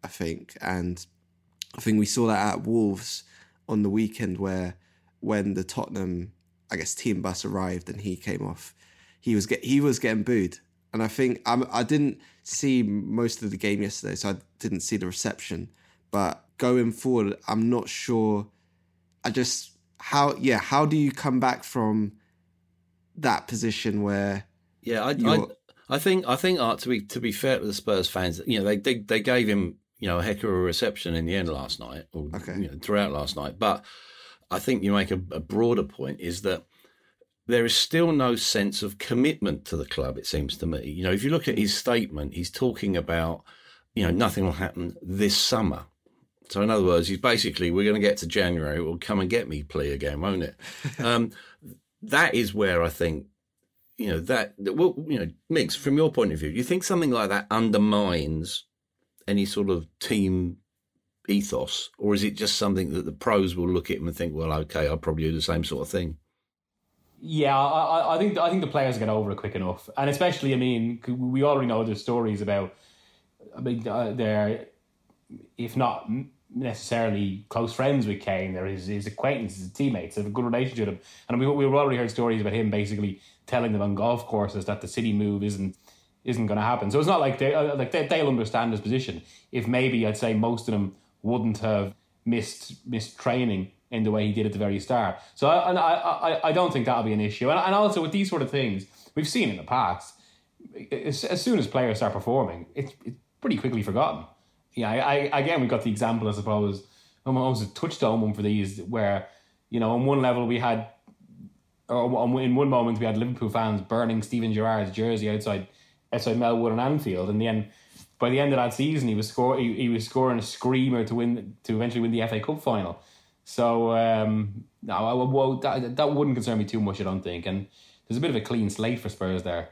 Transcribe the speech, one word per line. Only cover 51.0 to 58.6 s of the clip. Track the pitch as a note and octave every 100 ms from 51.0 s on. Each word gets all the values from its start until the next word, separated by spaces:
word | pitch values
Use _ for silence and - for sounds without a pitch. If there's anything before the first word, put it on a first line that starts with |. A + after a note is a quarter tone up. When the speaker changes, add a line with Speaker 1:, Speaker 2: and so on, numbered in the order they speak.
| A#2+ A#2 A#2 - - - - - _ _
Speaker 2:
that | A2 C#3 E3 A#2
is | G#2+
where | G2+ G2 F2
I | E2+
think, | D#2 E2+ D2+ - _ _ _ _ _ _ -
you | G#2
know, | E2
that, | F2 B2+ G#2 -
that, | G2
well, | D3 F3 - D#3
you | C3+
know, | E2+ - _
Migs, | D#3+ A2+ -
from | C#3+ C#3+
your | D#3
point | D3+ G#2
of | D#2+
view, | D#2
do | F2
you |
think | B2 F3+
something | - F3+ D#3
like | A#2+ G2+
that | G2 -
undermines | A2 A2+ G#2 G#2+ G#2 G2+ F2 D2 D#2 E2+ -